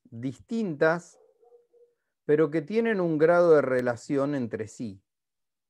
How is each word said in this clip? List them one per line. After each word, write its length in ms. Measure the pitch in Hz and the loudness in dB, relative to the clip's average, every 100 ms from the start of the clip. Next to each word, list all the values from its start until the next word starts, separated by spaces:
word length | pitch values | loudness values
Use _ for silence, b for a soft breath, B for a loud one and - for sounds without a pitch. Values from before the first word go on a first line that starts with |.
distintas, 1160 | _ 117 131 127 - 226 208 143 160 175 - _ _ _ _ - _ _ _ _ _ _ | _ -12 -10 -10 -8 -6 -6 0 0 0 -6 _ _ _ _ -20 _ _ _ _ _ _
pero 260 | - 151 156 | 0 2 2
que 100 | 160 | -2
tienen 380 | 151 220 226 202 | -4 -2 -2 -2
un 180 | 170 156 | -2 2
grado 360 | 160 175 175 | 4 4 6
de 80 | 151 | 6
relación 720 | 131 127 123 117 - 139 139 | 4 0 -2 -4 -4 -2 -2
entre 340 | 143 117 101 107 | -4 -6 -8 -10
sí. 340 | - 117 98 _ _ _ _ _ _ _ | -10 -12 -12 _ _ _ _ _ _ _